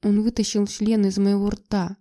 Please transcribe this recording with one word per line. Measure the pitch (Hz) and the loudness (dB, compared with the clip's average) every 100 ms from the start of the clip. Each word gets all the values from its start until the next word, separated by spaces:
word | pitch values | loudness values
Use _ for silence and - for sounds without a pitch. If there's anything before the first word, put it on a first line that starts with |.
Он | 208 208 | 2 2
вытащил | 220 233 208 214 202 | 0 -2 -2 -2 -2
член | - 214 220 196 | -2 0 2 2
из | 190 | 2
моего | 196 202 202 | 2 2 -2
рта | - _ 208 175 196 | -6 _ -4 -2 -8